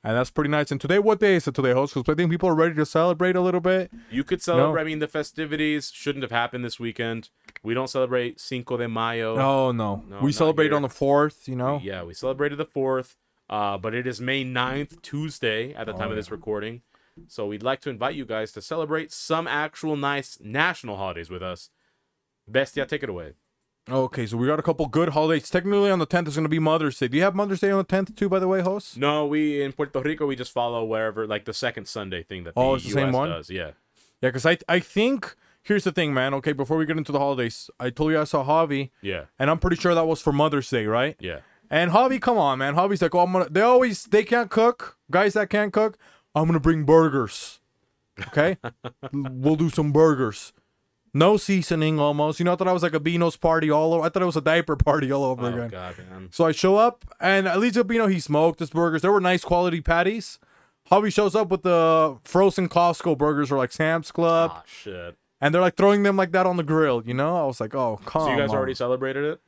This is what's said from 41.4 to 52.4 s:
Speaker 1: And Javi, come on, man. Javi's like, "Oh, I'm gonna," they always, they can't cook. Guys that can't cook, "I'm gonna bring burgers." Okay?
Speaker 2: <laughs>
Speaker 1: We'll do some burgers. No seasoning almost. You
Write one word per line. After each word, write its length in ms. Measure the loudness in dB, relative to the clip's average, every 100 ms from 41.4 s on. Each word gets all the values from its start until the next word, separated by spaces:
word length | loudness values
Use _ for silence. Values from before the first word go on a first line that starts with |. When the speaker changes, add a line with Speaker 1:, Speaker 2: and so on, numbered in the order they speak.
| _ _ _
Speaker 1:
And 220 | 0 4
Javi, 300 | 4 4 2
come 160 | 0 2
on, 220 | 2 0
man. 160 | 0 0
Javi's 260 | 0 2
like, 120 | 2
"Oh, 60 | 2
I'm 140 | 2
gonna," 160 | 0 0
they 120 | 2
always, 440 | 6 6 4 -2 2
they 180 | 2
can't 260 | 4 0 0
cook. 480 | 2 2 2 -12 _ _
Guys 220 | 2 2
that 160 | 2 0
can't 240 | 0 0
cook, 240 | 2 0 -2 _ _ _
"I'm 120 | 0 2
gonna 140 | 4
bring 240 | 4 2 6
burgers." 760 | 6 6 2 -2 -6 -12 -16 _ _ _ _ _ -16 -4
Okay? 280 | 0 2 0
Speaker 2:
<laughs> 480 | -10 _ -16 _ -8
Speaker 1:
We'll 420 | -6 -6 -2 0 2
do 120 | 2
some 220 | 0 2
burgers. 600 | 6 6 4 0 -4 -16 _ _ _ _ _ _ 4
No 220 | 4 4
seasoning 600 | 2 0 0 0 2 2
almost. 400 | 2 2 0
You 60 | 0